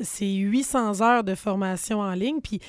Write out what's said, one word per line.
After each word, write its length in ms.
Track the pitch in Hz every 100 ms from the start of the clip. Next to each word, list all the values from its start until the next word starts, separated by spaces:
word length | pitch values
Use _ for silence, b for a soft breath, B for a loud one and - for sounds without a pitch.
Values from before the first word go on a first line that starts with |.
c'est 300 | 220 - 202
huit 300 | 196 196 240
cents 380 | 269 262 220 196
heures 220 | 226 240
de 100 | 202
formation 640 | 185 214 196 190 180 - 214
en 120 | 196
ligne, 280 | 185 233 311
puis 180 | - 196